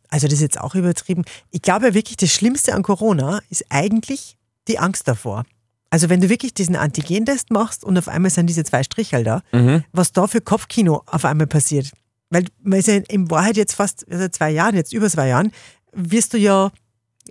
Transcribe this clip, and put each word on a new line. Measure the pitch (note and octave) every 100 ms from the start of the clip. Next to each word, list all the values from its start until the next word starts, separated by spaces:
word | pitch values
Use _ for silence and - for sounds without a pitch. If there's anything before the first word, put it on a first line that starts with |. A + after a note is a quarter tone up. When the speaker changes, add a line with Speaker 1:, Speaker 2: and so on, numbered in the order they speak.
| -
Speaker 1:
also | D3+ C#3+
das | C#3+
ist |
jetzt | D3+ -
auch | C3+
übertrieben. | F#3+ F3+ E3+ - F3 E3+ - _
Ich | F3
glaube | - F#3+ B3
ja |
wirklich, | G3+ - -
das | F3
Schlimmste | - G#3+ C4+ -
an | -
Corona | G3 G3 A3 E3+ C3+ G3 -
ist | E3+ -
eigentlich | C3+ F#3+ A3 A3 C4+ - - _ _ -
die | -
Angst | F3+ F#3 -
davor. | A#2 A#2+ G#2 A#2 _ _ _ _
Also | E3 E3+
wenn | F3+
du | F#3
wirklich | A#3+ C4 -
diesen | F3 E3+
Antigen-Test | D3 C3 D3 F#3 A3+ C#4 -
machst | A3 A3 -
und | - F#3
auf | -
einmal | - F#3+
sind | F3+ E3+
diese | E3
zwei | D3+ C3
Stricherl | C#3 - A3+ C3+
da, | A2+ A#2+ -
Speaker 2:
Mhm. | A#2+ B2 D#3 D3+
Speaker 1:
was | E3+ F3+
da | - F#3+
für | A#3
Kopfkino | - A3 - - F#3 D3+ -
auf | D#3 C3+
einmal | D3+ D3+
passiert. | D#3 - C#3+ C#3 - _ _ -
Weil | E3+ F#3 -
man | G3 F#3+
ist | G#3
ja | G3+
in | G3 G3+ F3
Wahrheit | D#3+ F#3+ G#3+
jetzt | G3+ -
fast, | G3+ - -
seit | F3 F#3
zwei | - D#3
Jahren, | D#3 G3 G3+
jetzt | D#3
über | A3+ G#3
zwei | D#3 C3+
Jahren, | B2+ G#3+ - - _ _
wirst | - F3 A3 A3
du | A#3
ja | G3+ G3 F#3+ - _ _ _ _ -